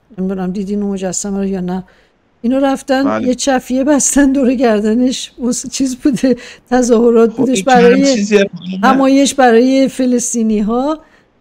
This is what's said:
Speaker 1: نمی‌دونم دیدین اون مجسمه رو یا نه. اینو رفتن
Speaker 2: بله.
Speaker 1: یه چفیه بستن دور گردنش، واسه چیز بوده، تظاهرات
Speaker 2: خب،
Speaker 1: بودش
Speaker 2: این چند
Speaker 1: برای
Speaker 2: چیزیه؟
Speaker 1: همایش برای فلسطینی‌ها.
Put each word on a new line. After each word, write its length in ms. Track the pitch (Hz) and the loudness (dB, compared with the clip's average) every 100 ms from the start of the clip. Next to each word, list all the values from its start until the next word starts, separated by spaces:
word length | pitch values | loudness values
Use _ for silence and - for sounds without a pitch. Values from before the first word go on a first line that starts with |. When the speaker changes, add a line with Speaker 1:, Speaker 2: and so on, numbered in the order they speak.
| _ 202 | _ -8
Speaker 1:
نمی‌دونم 340 | 185 190 185 | -6 -4 -6
دیدین 300 | 190 190 208 | -6 -6 -4
اون 100 | 202 | -4
مجسمه 460 | 196 185 170 202 196 | -4 -6 -6 -6 -4
رو 80 | 196 | -4
یا 140 | 190 | -4
نه. 240 | 180 185 185 _ _ _ _ _ | -6 -8 -10 _ _ _ _ _
اینو 180 | 233 262 | -2 0
رفتن 440 | 277 269 - 269 | 0 -2 -2 -2
Speaker 2:
بله. 240 | 269 220 254 | 0 -2 -2
Speaker 1:
یه 80 | 254 | -2
چفیه 480 | - 262 - 254 | 0 -2 -2 -2
بستن 480 | 269 285 - 262 269 | 0 0 2 2 2
دور 220 | 269 247 | 2 0
گردنش، 800 | 254 240 208 214 233 254 233 - - | 2 0 0 0 0 0 -2 -12 -8
واسه 300 | 240 - 262 | -6 -6 -8
چیز 260 | - 269 247 | -6 -4 -2
بوده، 400 | 302 220 262 240 - - - | -2 0 0 -2 -6 -18 -2
تظاهرات 640 | 254 240 226 240 233 226 | 0 2 2 4 4 2
Speaker 2:
خب، 60 | 226 | 0
Speaker 1:
بودش 200 | 262 233 | -2 0
Speaker 2:
این 80 | 226 | 2
چند 100 | 247 | 4
Speaker 1:
برای 400 | 240 262 277 247 | 4 4 2 0
Speaker 2:
چیزیه؟ 340 | 202 202 196 - 180 185 | 2 0 0 -6 -12 -2
Speaker 1:
همایش 500 | 233 269 269 269 277 | 0 2 2 2 2
برای 540 | - 254 226 254 269 262 | 2 4 4 4 2 0
فلسطینی‌ها. 1120 | - 254 240 - 240 220 208 208 240 277 311 _ _ _ _ | 0 -2 -2 -2 -4 -2 -2 -2 -2 -2 -6 _ _ _ _